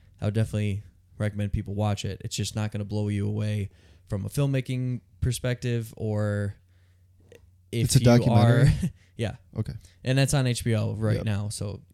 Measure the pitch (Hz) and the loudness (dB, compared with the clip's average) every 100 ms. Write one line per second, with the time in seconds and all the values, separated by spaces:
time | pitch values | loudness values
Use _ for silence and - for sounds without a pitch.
0 | - - 104 107 110 107 104 101 - _ | -20 -6 -2 0 0 -2 -2 -4 -8 _
1 | _ - 104 104 101 110 98 101 107 98 | _ -6 -6 -4 -4 -4 -4 -2 -2 -2
2 | 104 92 - - 101 110 107 104 101 104 | -6 -8 -8 -6 -4 -4 -4 -6 -6 -4
3 | 104 104 101 104 107 104 98 - - - | -2 -2 -2 -4 -4 -4 -6 -10 -20 -20
4 | - 101 104 143 139 135 127 127 127 123 | -10 -8 -4 -2 0 -2 -2 -4 -4 -6
5 | - _ 127 117 123 123 123 117 113 - | -10 _ -2 -2 -4 -4 -2 -4 -4 -8
6 | 107 104 107 104 101 - _ _ _ _ | -4 -2 0 -2 -4 -8 _ _ _ _
7 | _ _ _ - _ _ _ 113 110 135 | _ _ _ -20 _ _ _ -2 2 6
8 | 117 117 117 107 110 120 143 - 185 - | 8 6 6 6 6 8 6 4 0 -6
9 | _ - 110 - _ 110 - - - _ | _ -6 -6 -6 _ -6 -6 -10 -18 _
10 | - 135 135 147 127 113 120 107 107 104 | 0 2 2 2 0 0 0 0 -2 -2
11 | 107 107 107 101 104 - 101 98 - | 0 0 -2 -2 -4 -6 -8 -10 -12